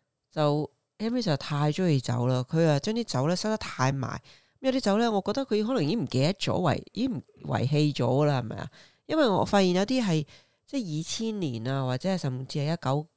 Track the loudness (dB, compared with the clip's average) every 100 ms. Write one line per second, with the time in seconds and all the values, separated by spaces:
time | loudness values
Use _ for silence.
0 | _ _ _ -2 0 0 -2 -10 _ _
1 | -4 -2 0 -2 -2 0 0 2 2 2
2 | 2 0 0 0 0 2 4 4 0 -4
3 | -2 0 0 0 0 -2 -4 0 0 0
4 | -4 -8 -12 -20 _ _ -2 0 2 2
5 | 2 0 0 -4 -2 0 0 0 0 0
6 | 0 2 2 0 -2 0 2 0 -4 -4
7 | -4 -4 -10 _ -6 -2 0 2 2 2
8 | 0 2 2 2 -2 -8 -10 -14 -20 _
9 | -4 2 2 2 2 4 4 2 2 0
10 | 2 0 -2 -10 _ _ _ -6 -4 -4
11 | -4 -4 -4 -2 -4 -4 -4 -2 -2 -2
12 | -2 -2 -2 -4 -6 -4 -2 -2 0 -2
13 | -4